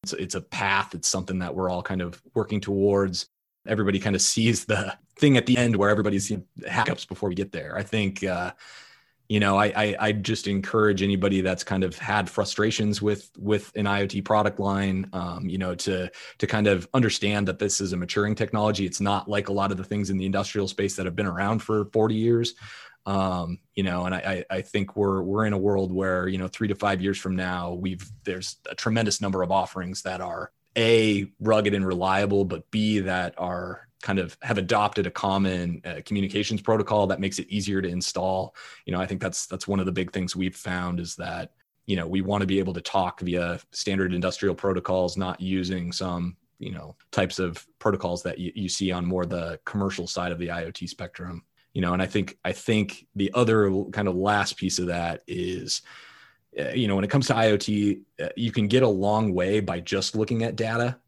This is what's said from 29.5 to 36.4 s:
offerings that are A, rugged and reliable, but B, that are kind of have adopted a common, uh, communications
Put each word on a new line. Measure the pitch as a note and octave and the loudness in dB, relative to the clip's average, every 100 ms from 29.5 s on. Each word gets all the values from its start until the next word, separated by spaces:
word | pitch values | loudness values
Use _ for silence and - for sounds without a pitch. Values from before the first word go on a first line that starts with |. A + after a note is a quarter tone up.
offerings | F#2+ F#2 F#2+ F2+ F#2+ | 2 0 -6 -8 -8
that | F#2 F#2 | -6 -6
are | F#2 F#2 - _ _ A2 | -6 -8 -10 _ _ 2
A, | A2+ A#2 A2 G2+ G2+ _ | 6 6 6 4 0 _
rugged | G#2 G#2+ G#2 | 4 4 4
and | G2+ F#2 | 2 2
reliable, | F2+ F#2+ F#2+ G2+ G2+ G2 | 2 2 2 4 4 2
but | F2+ - | -2 -4
B, | G#2+ G#2+ G#2+ | 0 2 2
that | F#2+ F#2 F2+ - | 2 -2 -2 -4
are | F2+ F2 F2+ D#2 - _ | -6 -4 -6 -12 -16 _
kind | - G2 | -2 -2
of | F2 - | -2 -6
have | B2 G#2 | -2 -2
adopted | F#2 A2 G#2 - F#2 | 2 2 2 2 -2
a | |
common, | - G2+ G2 G2 F#2 F2 E2+ - | 0 0 2 2 0 -2 -4 -8
uh, | D#2 - | -10 -4
communications | G#2 G2 G2 | -2 0 -2